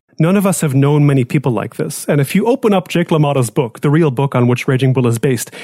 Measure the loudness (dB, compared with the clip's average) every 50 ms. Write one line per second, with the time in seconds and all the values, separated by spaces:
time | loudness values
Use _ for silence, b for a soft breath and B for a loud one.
0 | _ _ _ -2 0 2 2 2 0 0 0 -2 -2 0 2 2 2 2 2 2
1 | 2 2 2 2 0 0 -2 -2 0 -2 -2 -4 -4 -6 -8 -8 -8 -8 -8 -8
2 | -4 -2 -2 0 0 0 0 0 0 0 0 0 0 0 0 0 -2 -2 -2 -2
3 | 0 0 0 0 2 2 0 0 -2 -2 -2 -4 -4 -4 -4 -4 -2 0 2 2
4 | 2 2 0 -2 -2 -2 0 0 2 2 0 0 -2 -2 0 0 2 0 2 2
5 | 0 0 0 0 -2 -2 -2 -4 -6 -10 B B